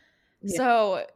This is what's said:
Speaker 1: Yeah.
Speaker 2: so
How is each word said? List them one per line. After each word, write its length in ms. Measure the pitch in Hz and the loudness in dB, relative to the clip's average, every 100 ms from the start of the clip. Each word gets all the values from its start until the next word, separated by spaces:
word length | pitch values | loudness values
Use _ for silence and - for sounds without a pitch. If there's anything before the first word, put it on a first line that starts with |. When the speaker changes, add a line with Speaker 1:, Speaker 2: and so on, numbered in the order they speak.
| _ _ _ _ | _ _ _ _
Speaker 1:
Yeah. 180 | 196 185 254 | -8 -2 2
Speaker 2:
so 400 | 233 208 185 - | 2 2 -2 -6